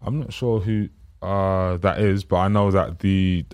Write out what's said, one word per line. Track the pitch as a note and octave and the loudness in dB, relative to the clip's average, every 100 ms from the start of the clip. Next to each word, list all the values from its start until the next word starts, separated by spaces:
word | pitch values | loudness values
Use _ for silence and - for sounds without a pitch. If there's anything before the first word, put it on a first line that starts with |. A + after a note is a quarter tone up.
I'm | - D3 | -6 -6
not | C3+ | -6
sure | - B2 A2+ | -6 -2 -2
who, | F#2+ G#2+ G#2 - - - | -2 -2 -4 -8 -20 -12
uh, | F2 G2 F#2+ F#2+ F#2 F2+ | -4 0 0 0 0 0
that | F#2+ F2 | 0 2
is, | G#2 G2 | 2 0
but | - F2+ | 0 0
I | F#2+ | 2
know | G#2 G2+ | 2 2
that | F#2+ - E2+ | 2 0 -2
the | G2+ F#2+ F#2 F2 - | 0 2 2 0 -4